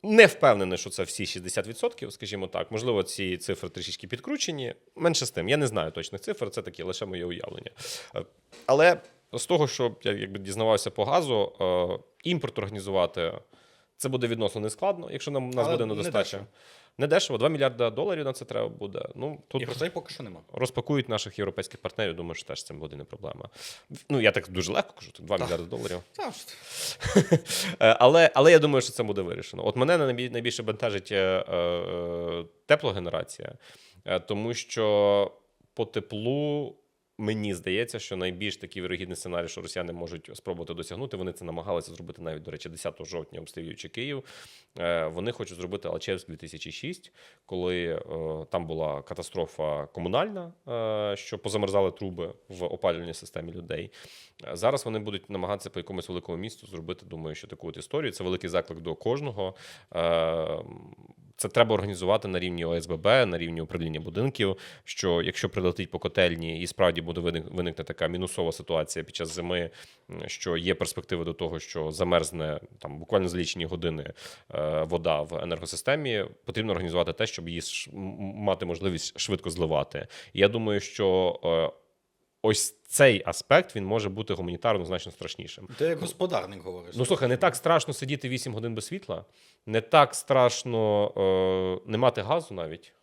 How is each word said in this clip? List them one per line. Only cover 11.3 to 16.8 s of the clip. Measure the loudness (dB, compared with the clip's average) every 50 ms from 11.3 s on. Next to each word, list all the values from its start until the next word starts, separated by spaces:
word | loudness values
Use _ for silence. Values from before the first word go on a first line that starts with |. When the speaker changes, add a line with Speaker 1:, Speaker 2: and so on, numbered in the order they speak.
| 2 2 2 0 0 0
Speaker 1:
е, | 2 2 4 2 2 0 -2 -6 -8 _ _ _ -2
імпорт | 0 0 0 -2 -4 -4 -4
організувати, | -6 -4 -6 -8 -4 0 4 4 4 4 2 -2 -2 -2 -2 -6 -14 _ -20 _ _ _ _ _ _ _ _
це | _ -4 -2
буде | 0 0 0
відносно | 0 0 0 0 0 0 -2
нескладно, | -4 -4 -4 0 0 0 0 -2 -6 -10
якщо | -10 -8 -6 -4
нам, | -4 -4 -4 -2
нас | 0 0 2
Speaker 2:
Але | 2 2
Speaker 1:
буде | 0 0
Speaker 2:
не | -2 -2
Speaker 1:
недостача. | -2 -4 0 0 0
Speaker 2:
дешево. | 0 0 -4 -10 -12 -14 _ _ -20 -20 -20 -20